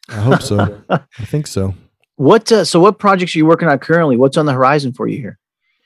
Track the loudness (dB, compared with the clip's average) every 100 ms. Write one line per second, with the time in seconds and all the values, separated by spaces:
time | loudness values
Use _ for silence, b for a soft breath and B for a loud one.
0 | -16 -4 0 0 0 -2 -2 -6 -6 -6
1 | _ -16 -8 -8 -6 -6 -6 -8 _ _
2 | _ -2 2 2 2 0 2 2 2 2
3 | 0 0 -2 0 2 2 2 -2 0 0
4 | 0 2 2 0 -2 0 0 0 -4 -6
5 | -8 -8 -12 -16 _ _ _ _